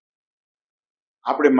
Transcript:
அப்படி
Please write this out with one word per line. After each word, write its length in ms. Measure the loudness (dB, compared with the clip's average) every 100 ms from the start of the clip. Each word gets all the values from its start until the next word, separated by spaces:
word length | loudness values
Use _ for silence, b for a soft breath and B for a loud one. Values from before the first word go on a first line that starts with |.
| _ _ _ _ _ _ _ _ _ _ _ _ -10
அப்படி 180 | 0 0 2